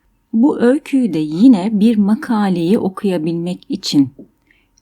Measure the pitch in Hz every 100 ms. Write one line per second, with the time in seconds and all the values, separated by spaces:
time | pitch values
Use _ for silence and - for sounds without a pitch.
0 | _ _ - 226 285 - 240 285 - 269
1 | 240 160 156 160 262 202 196 208 220 214
2 | 196 226 - 220 202 175 170 226 190 -
3 | 202 175 160 170 170 180 - - - 147
4 | 135 - - _ _ _ _ _